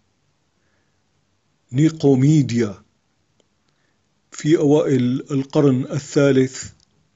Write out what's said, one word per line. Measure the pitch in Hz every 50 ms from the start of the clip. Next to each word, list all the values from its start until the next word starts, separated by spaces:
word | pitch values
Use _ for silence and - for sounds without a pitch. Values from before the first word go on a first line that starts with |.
| _ _ _ _ _ _ _ _ _ _ _ _ _ _ _ _ _ _ _ _ _ _ _ _ _ _ _ _ _ _ _ _ _ _
نيقوميديا | 120 131 156 156 160 160 - 139 139 127 131 143 156 156 135 110 117 117 113 104 95 - _ _ _ _ _ _ _ _ _ _ _ _ _ _ _ _ _ _ _ _ _ _ _ _ _ _ _ _ _ _
في | - - - 147 160 180
أوائل | 165 143 147 151 - 151 143 127 123 123 127 135 - -
القرن | 147 135 135 - - 156 151 143 131 127 139
الثالث | - - 147 - - - 156 143 139 139 131 131 127 - - - - - _ _ _ _ _ _ _ _